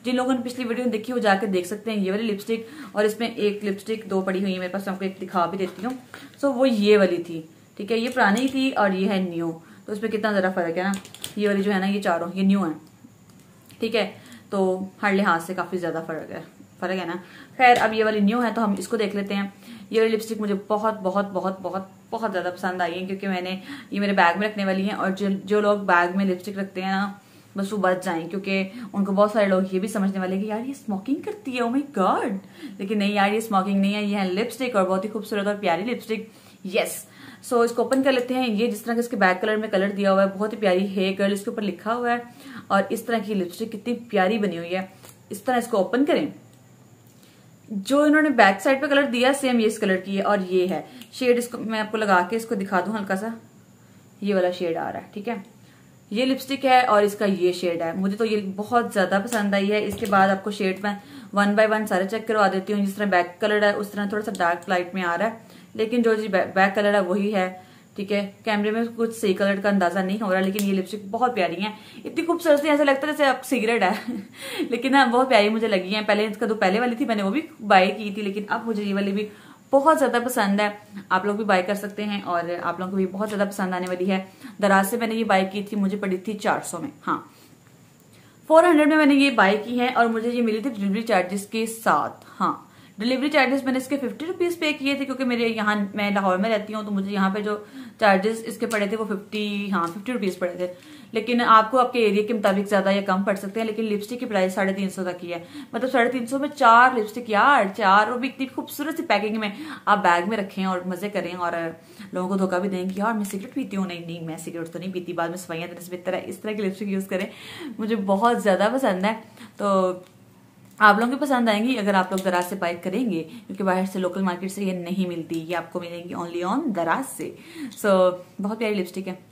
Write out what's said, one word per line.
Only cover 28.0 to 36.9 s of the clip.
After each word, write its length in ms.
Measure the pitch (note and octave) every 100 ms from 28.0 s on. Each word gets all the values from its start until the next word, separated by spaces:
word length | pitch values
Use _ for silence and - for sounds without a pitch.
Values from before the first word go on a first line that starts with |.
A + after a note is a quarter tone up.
जाएं, 240 | F#3+ E3 E3
क्योंकि 600 | G3 F#3+ G3 F#3+ A#3 A#3
उनको 180 | G3+ G3
बहुत 200 | G3 G#3
सारे 140 | A3 G3
लोग 280 | F#3 F#3+
ये 60 | F#3
भी 80 | F#3+
समझने 300 | G#3+ G3 F#3+
वाले 180 | F#3 F#3+
कि 80 | G#3+
"यार 140 | G#3+
ये 140 | B3+
smoking 480 | C#4 - F#3+ A#3 D4
करती 280 | G#4+ G#4 C4+
है, 100 | B3
oh 80 | A#3
my 120 | C4+ C#4+
God", 440 | G3+ F#3+ D#4 E4 F#3+ - - C#4+ G3
लेकिन 180 | G3+ G#3+
नहीं 160 | G3+
यार, 180 | G#3 G3+
ये 80 | G#3+
smoking 400 | A3 G3 G3 G3
नहीं 140 | G3
है, 100 | G#3
ये 120 | G#3 G3+
है 120 | F#3
lipstick 460 | F#3 A#3 - B3+ G3+
और 80 |
बहुत 200 | F3+ F#3+
ही 40 | G#3
खूबसूरत 380 | A3 G3 G#3 G3+
और 120 | G3+
प्यारी 260 | G3 E3
lipstick। 460 | A3 A#3+ - A3 - - - - F#3+
Yes, 380 | G3 -